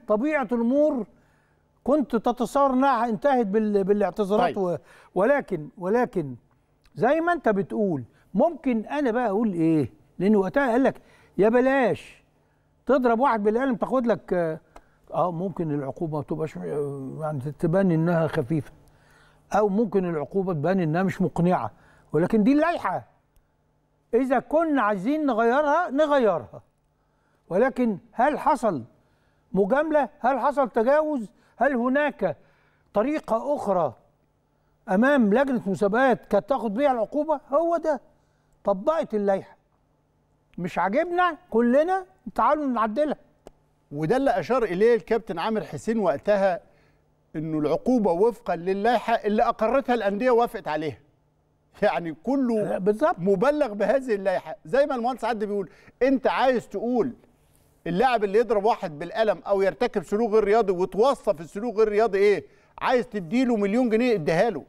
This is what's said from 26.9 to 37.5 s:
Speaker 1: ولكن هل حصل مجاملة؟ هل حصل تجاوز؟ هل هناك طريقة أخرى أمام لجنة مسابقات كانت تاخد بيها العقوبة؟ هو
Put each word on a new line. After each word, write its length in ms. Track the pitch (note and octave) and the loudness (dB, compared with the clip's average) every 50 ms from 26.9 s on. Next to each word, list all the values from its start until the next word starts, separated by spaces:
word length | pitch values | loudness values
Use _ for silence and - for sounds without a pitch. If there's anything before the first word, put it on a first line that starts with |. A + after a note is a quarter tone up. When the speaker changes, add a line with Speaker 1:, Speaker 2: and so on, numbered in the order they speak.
| _ _ _ _ _ _ _ _ _ _ _ - | _ _ _ _ _ _ _ _ _ _ _ -4
Speaker 1:
ولكن 480 | E3 G3 B3 C4 B3+ B3+ B3 A3+ G3 - - _ | 0 0 0 0 0 -2 -2 -2 -2 -6 -10 _
هل 280 | - - B3 D4+ C4+ - | -2 0 0 0 0 0
حصل 440 | - C#4 D4+ A3+ A#3+ G#3+ E3+ B2+ A2+ - _ _ _ _ _ _ _ _ _ _ _ _ - | 0 0 0 2 0 -2 -2 -2 -8 -10 _ _ _ _ _ _ _ _ _ _ _ _ 0
مجاملة؟ 560 | F#3 G#3 F#3 B3+ C#4+ D#4 D#4 D4+ D4+ C4 - _ - | 0 2 2 2 0 0 2 2 2 0 0 _ -2
هل 200 | - B3 C#4 A#3 | -2 0 0 2
حصل 300 | A3+ C#4+ B3+ C#4+ C4+ G3+ | 0 -2 0 0 -2 0
تجاوز؟ 600 | - A#3 A3 B3+ C#4+ D#4 D#4 D4+ D4+ B3+ G#3+ - _ _ _ _ _ | 0 0 2 4 4 2 2 0 -2 -4 -6 -8 _ _ _ _ _
هل 180 | - A#3 C#4+ C#4 | -2 0 0 0
هناك 640 | A3+ A#3+ B3+ C4 C#4+ D4 C#4 - - G3 F3 - _ _ _ _ _ _ _ _ _ _ _ - | 0 -2 0 0 0 0 -2 -2 -4 -4 -4 -4 _ _ _ _ _ _ _ _ _ _ _ -2
طريقة 600 | G3+ A3+ C#4+ D4+ D4+ - - A3+ A3+ A#3+ C#4 D4 | -2 0 0 -2 -4 -4 -2 -4 -2 0 -2 -4
أخرى 380 | - - G3+ F#3+ F3+ D#3+ B2+ G#2+ _ _ _ _ _ _ _ _ _ _ _ _ _ _ _ _ _ _ A3+ | -2 0 -2 0 0 0 -2 -4 _ _ _ _ _ _ _ _ _ _ _ _ _ _ _ _ _ _ -2
أمام 440 | F#3 G3+ B3 C#4 D4 C4+ A3 G3 G3+ | 0 2 4 4 4 4 4 4 4
لجنة 280 | B3 C#4+ C4+ B3+ G3 - | 2 2 0 -2 -4 -4
مسابقات 600 | G3 F#3 - G#3 G3 G#3 B3 C4+ C4 A3 - - | -4 -4 0 0 0 2 2 2 2 2 0 -2
كانت 240 | - G#3 G3 - - | 0 0 0 0 0
تاخد 240 | C4+ A#3+ A3 A3+ F#3+ | -4 -2 -2 -4 -2
بيها 180 | A#3+ D4 C#4+ | 0 0 0
العقوبة؟ 480 | B3+ A#3 G#3+ - C4 D4 D4 D#4+ D4+ C4 _ | 2 0 -2 -2 -2 -4 -2 -2 -2 -4 _
هو 280 | - | -2